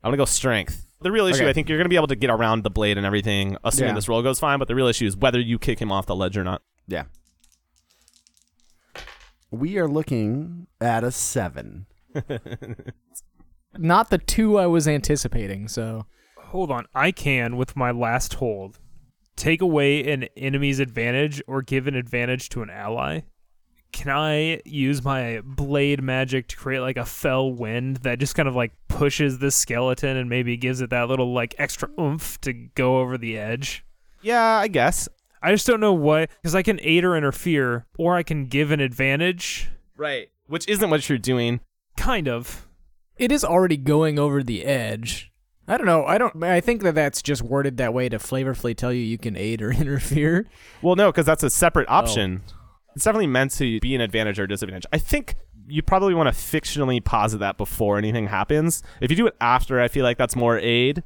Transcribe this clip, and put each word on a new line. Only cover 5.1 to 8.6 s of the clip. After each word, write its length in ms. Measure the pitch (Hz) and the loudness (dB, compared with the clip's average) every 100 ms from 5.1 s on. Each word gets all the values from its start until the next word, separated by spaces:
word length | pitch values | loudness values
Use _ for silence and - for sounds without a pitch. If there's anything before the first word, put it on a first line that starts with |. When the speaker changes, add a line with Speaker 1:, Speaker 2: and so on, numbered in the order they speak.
| 95 | 2
Speaker 1:
whether 220 | 131 123 | 2 2
you 180 | 117 117 | 0 -2
kick 220 | - 113 | -2 -2
him 100 | 107 | -2
off 140 | 98 92 | -2 -2
the 100 | 92 | -2
ledge 220 | 92 101 | -2 -2
or 60 | |
not. 180 | 90 90 _ _ - | -4 -6 _ _ -10
Speaker 2:
Yeah. 180 | 90 67 - _ _ _ _ _ _ _ _ _ _ _ _ _ _ | -8 -8 -16 _ _ _ _ _ _ _ _ _ _ _ _ _ _